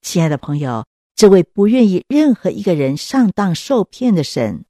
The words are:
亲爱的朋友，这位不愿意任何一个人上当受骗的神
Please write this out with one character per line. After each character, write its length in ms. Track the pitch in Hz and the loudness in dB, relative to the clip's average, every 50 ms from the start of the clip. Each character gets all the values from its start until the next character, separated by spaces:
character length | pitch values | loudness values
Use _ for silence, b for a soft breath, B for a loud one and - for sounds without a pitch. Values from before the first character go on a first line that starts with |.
亲 200 | _ - - 185 | _ -4 -2 -2
爱 80 | 165 160 | 0 0
的 80 | 151 | -2
朋 220 | 135 - - 147 147 | -4 -6 -6 -6 -6
友， 260 | 147 131 120 110 107 _ _ _ _ _ _ | -4 -6 -6 -8 -8 _ _ _ _ _ _
这 100 | - 220 | 2 4
位 160 | 202 190 185 170 | 6 6 6 4
不 240 | _ _ - 202 | _ _ 0 0
愿 220 | 214 226 254 233 202 | 2 4 4 2 2
意 160 | 185 180 - | 2 -2 -4
任 260 | _ 262 294 311 294 233 | _ 0 2 2 2 0
何 160 | - _ 180 | 0 _ -6
一 140 | - - 196 | -6 -4 -2
个 120 | 202 175 | -2 0
人 200 | 151 139 131 139 | 0 0 -2 -4
上 340 | 147 - - - 269 247 202 | -6 -8 -4 0 0 0 0
当 220 | - - 202 190 170 | 0 -2 -2 -2 -2
受 300 | - - - 277 240 185 | -4 -4 -2 -2 -2 -2
骗 320 | _ - - 247 247 208 | _ -6 -4 -2 0 0
的 80 | 170 143 | 0 -2
神 420 | - - - 117 107 90 76 - _ | -4 -4 -4 -4 -4 -6 -10 -14 _